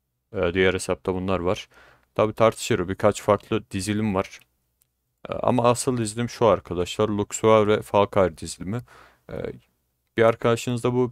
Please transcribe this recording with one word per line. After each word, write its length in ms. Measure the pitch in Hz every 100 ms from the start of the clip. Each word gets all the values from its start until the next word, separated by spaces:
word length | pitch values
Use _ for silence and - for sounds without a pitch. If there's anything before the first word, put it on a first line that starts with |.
| _ _ _
E, 200 | 101 87
diğer 200 | 92 92
hesapta 400 | 92 - 92 -
bunlar 260 | 92 92 92
var. 300 | 85 107 - _ - _ _ -
Tabi 180 | 110
tartışır, 560 | - 113 - - 107 87
birkaç 320 | 95 107 -
farklı 420 | - 101 - 110 -
dizilim 440 | 98 95 104 107 95
var. 240 | 98 - _ _ _ _ _ _ _ _ -
E, 40 |
ama 300 | - - 120 120
asıl 280 | 117 - 123
dizilim 320 | 107 107 120
şu 160 | - 117
arkadaşlar, 640 | 92 - 87 87 - 107
Luxor 580 | 104 104 - 110 110 104
ve 140 | 107
Falcair 560 | - 104 101 104 90 80
dizilimi. 440 | 82 - 85 117 - - - _ -
E, 40 | - - 127 _ _ _ _ _ -
bir 60 |
arkadaşınızda 680 | 113 113 120 117 - 120 127
bu, 180 | 123 127